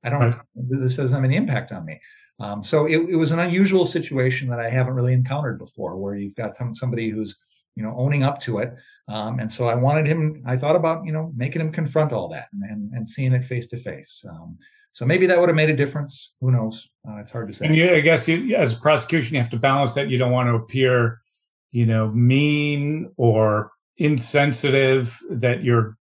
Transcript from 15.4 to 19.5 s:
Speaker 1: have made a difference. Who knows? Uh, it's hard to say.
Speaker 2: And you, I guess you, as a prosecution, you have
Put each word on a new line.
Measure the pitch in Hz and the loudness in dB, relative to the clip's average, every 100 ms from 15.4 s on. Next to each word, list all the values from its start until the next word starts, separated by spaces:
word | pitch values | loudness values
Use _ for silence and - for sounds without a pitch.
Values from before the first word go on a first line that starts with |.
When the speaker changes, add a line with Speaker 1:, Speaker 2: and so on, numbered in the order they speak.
| 175 | 6
Speaker 1:
have | 156 | 4
made | 156 143 | 4 2
a | |
difference. | 143 156 143 - - _ | 0 -2 -8 -10 -16 _
Who | 127 | 0
knows? | 127 110 110 - _ - | 2 0 -8 -20 _ -16
Uh, | 107 | -16
it's | 104 | -12
hard | 120 104 | -12 -10
to | |
say. | - 151 | -6 2
Speaker 2:
And | 160 | 4
you, | 175 165 | 6 6
I | |
guess | 151 165 - | 4 2 2
you, | 165 262 214 | -2 0 2
as | 147 | 2
a | 113 151 | 2 2
prosecution, | 147 - 165 120 147 | 2 2 -2 0 -2
you | |
have | 117 | -2